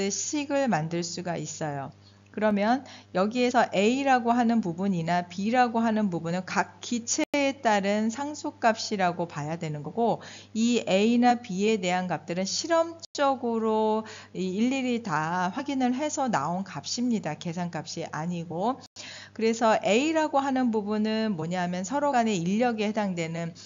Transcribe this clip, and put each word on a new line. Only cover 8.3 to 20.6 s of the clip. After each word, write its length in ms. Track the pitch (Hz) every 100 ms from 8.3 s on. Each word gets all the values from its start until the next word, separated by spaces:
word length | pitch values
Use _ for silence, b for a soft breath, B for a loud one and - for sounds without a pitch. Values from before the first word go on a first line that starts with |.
| 302 294 285 233 220 - 208 185 175 170
봐야 260 | 151 147 165
되는 280 | 160 151
거고, 380 | 151 226 233 175 B B B
이 300 | 214 233 240 -
A나 500 | 190 220 240 247 240
B에 420 | - 180 208 220
대한 300 | 185 180 185
값들은 360 | 156 - 175
실험적으로 1600 | 190 - 320 330 330 330 - - 277 262 240 226 220 220 214 220 220 B B
이 200 | - 185
일일이 480 | 185 240 269 254 233
다 480 | 220 151 156 180 185 190
확인을 400 | 285 269 247 254
해서 320 | 302 302 262
나온 380 | 156 143 180 190
값입니다. 720 | 147 - - 247 220 165 151
계산값이 720 | 180 165 175 160 147 - 156
아니고. 720 | 143 165 175 165 160 214 262 - - B B B
그래서 460 | - 226 226 226 208
A라고 580 | - 214 302 320 302 285
하는 320 | 269 262